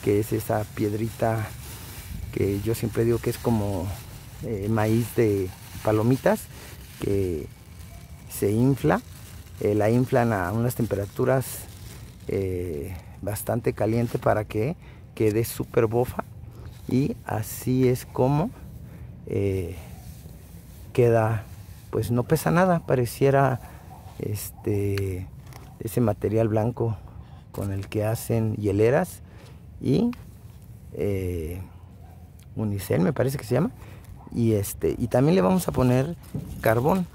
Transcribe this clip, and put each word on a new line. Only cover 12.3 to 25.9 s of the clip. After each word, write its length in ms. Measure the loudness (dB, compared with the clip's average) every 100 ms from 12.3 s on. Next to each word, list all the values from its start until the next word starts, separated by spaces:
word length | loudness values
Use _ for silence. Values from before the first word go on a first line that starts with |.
| -2 -2 -2 -4 -6 -8 -10 -14 -8
bastante 520 | -6 -4 -2 0 0
caliente 460 | 0 0 2 0 2
para 260 | 2 2 0
que 300 | -2 -2 -4 -12 -18 -18 0
quede 280 | 2 2
súper 440 | 0 -4 0 2 4
bofa, 360 | 2 0 -2 -10 -16 -16 -16 -16 -12 0
y 280 | 2 2 -2 -4
así 640 | -4 -4 -6 0 4 4
es 180 | 2 -2
como, 440 | 0 2 4 0 -6 -16 -16 -16 -16 -16 -16 -4
eh, 500 | 0 0 0 -4 -8 -14 -16 -16 -16 -16 -18 -18 -18 -18 -18 -2
queda, 500 | 4 6 6 4 0 -4 -16 -16 -18 -4
pues 220 | -4 2
no 120 | 0
pesa 280 | 2 2 4
nada, 280 | 4 4 2
pareciera 800 | 2 2 2 2 4 6 4 2 -6 -16 -18 -18 -16 -8
este, 1080 | -4 -4 -6 -6 -2 0 0 0 -2 -4 -8 -14 -18 -18 -18 -10
ese 220 | -4